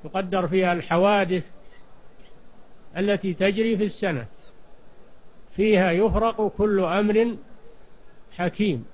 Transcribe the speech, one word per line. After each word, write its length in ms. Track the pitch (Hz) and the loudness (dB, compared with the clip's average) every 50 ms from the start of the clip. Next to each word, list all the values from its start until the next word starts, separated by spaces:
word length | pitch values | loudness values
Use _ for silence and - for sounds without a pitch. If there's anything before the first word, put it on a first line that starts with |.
| - | -12
تقدر 440 | 151 - 190 196 180 196 185 175 156 | -4 -4 -4 -2 0 0 0 0 2
فيها 240 | 180 190 185 180 | 2 4 4 4
الحوادث 760 | 175 175 - - 160 170 185 202 208 202 190 170 185 180 - - - - - - - - - - - - - - - - - - - - - - - - - - - - - - - | 2 2 2 2 4 6 6 6 6 4 4 2 0 -2 -2 -6 -14 -14 -14 -16 -14 -14 -16 -16 -16 -16 -16 -16 -16 -16 -16 -16 -16 -16 -16 -16 -16 -16 -16 -16 -16 -16 -16 -10 -4
التي 380 | 170 196 202 202 190 - 190 175 | -2 2 2 2 2 0 -2 0
تجري 420 | - 185 196 202 202 220 226 226 | 2 2 2 4 2 2 2 2
في 80 | 190 214 | 2 0
السنة، 420 | 202 - - - 190 160 127 113 95 - - - - - - - - - - - - - - - - - - - - - - - - - | 0 0 -2 -2 0 0 -2 -4 -8 -14 -16 -16 -16 -16 -16 -16 -16 -16 -16 -16 -18 -16 -16 -16 -16 -16 -16 -16 -16 -16 -16 -16 -10 -2
فيها 340 | - 202 220 214 185 185 185 | 2 4 6 6 6 6 4
يفرق 640 | 165 180 214 220 170 202 220 233 220 - 214 196 - - | 4 4 4 4 4 2 2 0 0 0 -2 -2 2 2
كل 220 | 202 214 208 190 | 2 2 4 2
أمر 560 | 185 160 170 196 208 208 208 220 233 233 220 - - - - - - - - - - - - - - - - - - - - - | 2 2 2 2 4 4 4 4 4 2 0 -6 -10 -14 -16 -14 -14 -16 -16 -16 -16 -16 -18 -16 -16 -18 -16 -16 -18 -16 -6 -2
حكيم. 460 | 175 180 - - 208 208 156 120 113 - | -2 -2 0 0 0 0 0 -2 -4 -10